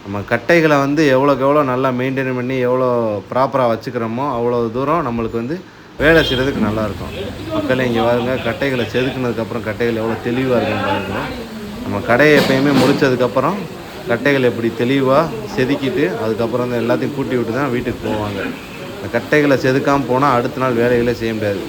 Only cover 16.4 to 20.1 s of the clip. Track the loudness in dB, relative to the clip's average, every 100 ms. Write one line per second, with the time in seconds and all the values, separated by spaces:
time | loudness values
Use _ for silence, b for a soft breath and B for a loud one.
16.4 | -2 -2 -2 -2 0 0 -2 -4 -2 -2
17.4 | -2 -2 -2 -2 -2 -4 -4 -4 -4 -4
18.4 | -6 -8 -12 -14 -12 -10 -4 -4 0 2
19.4 | 4 2 2 0 2 0 0